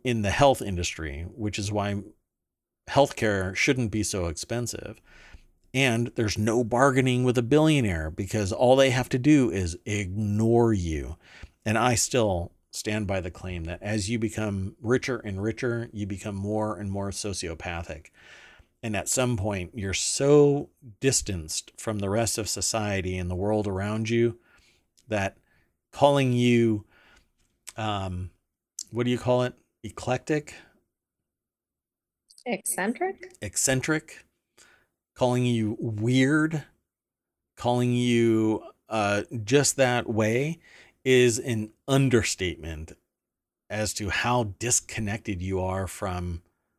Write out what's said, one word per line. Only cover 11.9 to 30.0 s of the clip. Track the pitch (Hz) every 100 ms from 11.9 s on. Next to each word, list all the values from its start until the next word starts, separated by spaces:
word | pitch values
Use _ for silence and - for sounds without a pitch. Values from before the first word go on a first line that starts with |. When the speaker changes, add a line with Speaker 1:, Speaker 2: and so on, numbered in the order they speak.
| 113
Speaker 1:
still | - 131 107 90 92 _ _
stand | - 107 107 101
by | 95
the | 90
claim | - 92 87
that | 82 82
as | 101 110 98
you | 117
become | 110 - 107 98 95 -
richer | 110 127 - 120
and | 107 95
richer, | 107 110 127 117 117
you | 101 101
become | 98 107
more | 98 101 107 107 104
and | 101
more | 101 101
sociopathic. | 95 107 92 85 82 92 85 85 80 - _ - - - - _ _
And | 113 101
at | -
some | - 123 113
point, | 104 98 87
you're | 123 98
so | 90 - - 139 147 143 143 - _ 131 -
distanced | 135 117 - 92 78 - - -
from | - 107
the | 98
rest | 107 113 -
of | 98
society | 101 92 113 104 98 92 92
and | 90
the |
world | 90 101 107 101
around | 95 104 110 110
you | 117 117 113 _ _ _ _ _ _ -
that | 104 98 - _ _ _ _ _
calling | - 143 143 131
you, | 123 123 120 117 107 - _ _ _ _ _ _ _ - -
um, | 110 101 95 90 90 - _ _ _ - -
what | 110
do | 123
you | 120
call | 120 123
it? | 123 - _ _
Eclectic? | 107 -